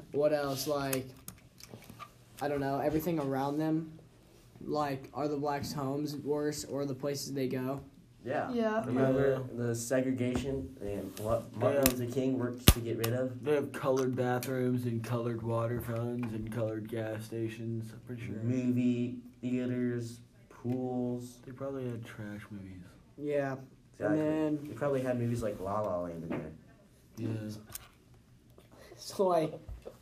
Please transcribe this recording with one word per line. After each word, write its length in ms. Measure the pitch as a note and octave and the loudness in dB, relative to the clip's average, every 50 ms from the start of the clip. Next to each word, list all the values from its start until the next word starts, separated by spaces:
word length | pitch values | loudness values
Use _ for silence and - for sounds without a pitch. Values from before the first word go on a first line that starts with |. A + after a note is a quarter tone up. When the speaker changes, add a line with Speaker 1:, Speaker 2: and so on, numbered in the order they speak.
| - - | -10 -4
Speaker 1:
what 200 | - C#3 D3 D3+ D3+ | 2 4 4 4 4
else? 320 | D3 C#3+ C#3 C3+ C3+ - | 4 2 0 0 0 0
Like, 400 | D3+ D3 C#3+ C#3 C3+ C3 C3 B2+ - - - - - - - - - - - - - - - - - - - - - - - - - - - | 0 0 0 0 0 0 0 -2 -4 -12 -16 -16 -16 -18 -18 -20 -20 -20 -20 -20 -18 -18 -18 -16 -18 -16 -16 -16 -18 -18 -20 -20 -18 -8 -4
I 60 | E3 D3 | -2 -2
don't 120 | D3 C#3 | 0 0
know, 180 | C3+ C#3 C#3 C3+ | 0 0 0 2
everything 380 | C3+ D3+ D3+ D#3 D#3+ F3 E3 D#3 | 2 2 2 2 2 0 0 0
around 400 | C#3 C3+ C3+ C3 C#3 C#3+ C#3+ D3+ | 0 0 0 0 0 0 0 0
them. 400 | D#3 D#3 D#3+ D#3+ D#3+ - - - - - - - - - - - - - - - - | 0 2 2 0 0 -4 -10 -18 -20 -20 -20 -20 -20 -20 -20 -20 -20 -20 -18 -12 -6
Like, 440 | - D3 D3 D3 C#3+ C3+ C#3 - - - | -4 -2 0 0 0 -2 -6 -8 -10 -6
are 120 | C3+ D3 | -4 -2
the 120 | D3 D3+ C#3 | -2 -2 -2
blacks' 340 | C#3+ D3 C#3+ C#3+ - - | 0 -2 -2 -2 -4 -4
homes 440 | - D3+ C3+ C3+ C#3 C#3+ D3+ D3 D3 | -4 -2 -2 -2 -2 -2 -2 -4 -4
worse 480 | C#3 - C3+ D3 D3 D3 D3+ D3+ - - | -4 -2 -2 0 0 0 -2 -2 -4 -6
or 200 | - B2+ C#3 C#3+ | -4 -4 -2 -2
the 100 | C#3 C3 | -2 -2
places 380 | - D3 C#3+ C#3+ C#3 - C#3+ | -2 -2 -2 -2 -4 -4 -4
they 160 | C#3 C#3 C3 B2+ | -2 0 0 0
go? 320 | C3 B2+ B2+ C3 C#3 C#3 - - - - - - - - - | 0 -2 -2 -2 -4 -4 -8 -12 -18 -20 -20 -20 -18 -10 -6
Speaker 2:
Yeah. 280 | A#2+ D3 - - C4 | -2 -2 0 0 0
Speaker 3:
Yeah. 320 | B3 A#3 A3 G#3 G#3+ A3+ - | 0 2 2 2 2 0 0
Speaker 2:
Remember 600 | - B2+ B2+ C3+ C3 C3 C3 C3+ C#3 C3 B2+ B2+ A2+ | 2 4 4 6 6 6 6 6 6 4 2 0 -4
Speaker 4:
Yeah. 60 | A#2 A#2+ A#2+ | -4 -2 0
Speaker 2:
the 80 | A#2 A#2 | 0 0
segregation 1040 | A#2 - - C3 C3 B2+ C3 B2+ A#2+ B2 B2 B2 A#2+ C3+ C#3 C3+ - F2 - - - | 0 0 2 2 2 4 2 2 2 2 2 2 0 0 0 -2 -2 -4 -6 -8 -8
and 360 | G2+ G2+ G2+ F#2+ F#2+ F#2+ - - | -6 -4 -4 -4 -4 -6 -6 -4
what 340 | G#2 A2 A#2 A#2 - - - | 0 0 0 0 0 -4 -2
Martin 260 | A2 C3+ C#3 C#3+ C#3+ C3+ | 2 2 4 6 6 6
Speaker 4:
Yeah. 40 | B2+ B2 B2+ | 6 4 4
Speaker 2:
Luther 140 | A#2+ A#2 | 0 0
King 260 | - C3+ C3 C3 B2+ A#2 | 0 2 2 2 2 2
worked 280 | A#2+ B2 B2 - - - - | 0 0 -2 6 10 10 10
to 60 | A#2+ | 10
get 180 | A2+ A#2 A2+ A2+ | 8 -2 -2 0
rid 140 | A2+ A#2 B2 | 0 2 2
of? 280 | B2+ C3 B2+ A2+ - | 2 0 -2 -4 -2
Speaker 4:
They 120 | A#2+ D3 D3+ | 0 2 2
have 180 | C#3+ D3 C#3+ | 2 2 -2
colored 420 | - - D3+ C#3 C3 C3+ C3 B2+ B2+ | -4 -2 2 2 4 4 4 2 2
bathrooms 680 | B2+ B2 B2 B2 B2 B2 C3+ C3 B2+ B2+ B2 B2+ A#2+ A#2+ | 2 2 2 0 0 0 0 0 2 2 2 2 2 2
and 180 | A#2+ A2+ A#2 | 0 -2 -2
colored 400 | A#2 A#2+ B2 A#2 A#2 A#2+ A2+ A2+ | -2 0 0 0 0 0 -2 -2
water 380 | A2+ A#2 A2+ A#2 A#2 A#2 B2 A2+ | -2 0 0 2 2 0 0 -2
fountains 520 | A#2 A#2 A#2 A#2 A#2+ A#2+ B2 B2 A#2+ A2 G#2+ | -2 -2 -2 -2 -2 -2 -2 -2 -4 -4 -4
and 180 | A2 A2 G#2+ | -4 -4 -4
colored 360 | A2 A#2+ A2 A2 A2 G#2+ G#2 G#2+ | -2 -2 -2 -2 -2 -4 -6 -4
gas 360 | A#2 A2+ A2 A2 A2 G#2+ A2+ | -4 -4 -2 -2 -4 -6 -6
stations, 680 | - A2+ A2+ A2+ A2+ A2 A#2+ A2+ A2+ A2+ A2+ A2 A2 | -6 -4 -2 -2 -4 -4 -4 -6 -4 -4 -4 -6 -8
I'm 80 | - - - | -10 -12 -12
pretty 200 | B2 B2 A#2 A2+ | -10 -10 -8 -6
sure. 100 | G2 G2+ G#2+ A2+ | -6 -6 -2 -2
Speaker 2:
Movie 720 | A#2+ C3 B2+ B2 B2 A#2+ B2 B2 B2 A#2+ A#2+ B2 - - - - - - - | 0 0 2 2 2 4 4 4 4 4 2 0 -2 -4 -6 -10 -14 -12 -8
theaters, 800 | B2 B2 B2+ B2 B2 B2 B2 B2 B2 B2 A#2+ A#2+ A#2 A2+ - - - - - - - - | -4 0 0 0 0 0 0 0 0 0 0 -2 -4 -6 -10 -14 -18 -20 -20 -20 -20 -20
pools. 920 | - - - A#2+ B2 B2+ B2+ B2+ B2+ B2 B2 B2 A#2+ B2 B2 - - - - | -14 -6 -4 -2 -2 0 0 -2 0 0 0 0 -2 -2 -6 -10 -14 -16 -16
Speaker 4:
They 60 | C3+ | -14
probably 340 | B2+ - C3+ C#3 C3+ C3+ B2+ B2 | -10 -8 -6 -6 -4 -4 -4 -4
had 140 | A#2+ A2+ A#2 | -4 -6 -8
trash 380 | - - - G#2+ G#2 G#2 G#2 - - | -10 -10 -10 -10 -8 -10 -10 -12 -12
movies. 300 | G#2 G2 F#2+ F#2+ F#2 F2+ F2 - - - - - - C#3 | -12 -12 -12 -12 -14 -14 -16 -18 -20 -20 -20 -18 -12 -8
Speaker 1:
Yeah. 380 | C#3+ D3 C#3+ C#3+ C#3 C3+ C3+ C3 - - - - - - - | -4 0 0 0 0 0 -2 -6 -8 -14 -20 -20 -20 -18 -6
Speaker 2:
Exactly. 260 | - - D3+ D#3 D#3 | -2 2 2 4 4
Speaker 1:
And 380 | D#3 D3+ D#3 D#3 D#3 D3+ D3+ D3 | 4 4 4 4 2 2 2 0
then 80 | - - | -2 -6
Speaker 2:
They 60 | A2+ | -4
probably 280 | A#2 C#3+ C#3+ C#3 C3 | 0 2 2 2 2
had 160 | C3 B2+ B2 A#2+ | 2 2 2 2
movies 240 | A#2 A#2 A#2+ A2+ | 2 2 2 2
like 160 | A2+ G#2 G2+ F#2 | 0 -2 -2 -2
La 200 | F#2 G2 G2+ G#2+ | -2 0 0 0
La 220 | G#2+ G2 F2+ F2 | 0 0 0 -2
Land 200 | F2 E2+ E2+ E2 | -2 -4 -6 -6
in 60 | D#2+ E2 | -4 -4
there. 240 | D#2+ D#2 D#2 D#2+ D#2+ - - - - - - - - - - - - A2 | -4 -4 -4 -8 -10 -14 -18 -20 -20 -20 -20 -20 -20 -20 -20 -16 -8 -4
Speaker 4:
Yeah. 320 | A2 A2+ A2+ A2 G#2+ G#2+ G#2+ - - - - - - - - - - - - - - - - - - - - - - - - - - - - | -4 -2 -2 -2 -4 -6 -8 -10 -12 -14 -16 -16 -16 -18 -20 -20 -20 -20 -20 -20 -20 -20 -20 -20 -20 -20 -20 -20 -20 -20 -20 -20 -20 -20 -18
Speaker 1:
So, 300 | - - - - - G3 | -16 -12 -4 0 2 4
like, 260 | F3+ F3 E3 D#3 D#3 - - - - - - - - - - | 4 6 4 4 2 -2 -6 -12 -12 -14 -12 -14 -16 -10 -4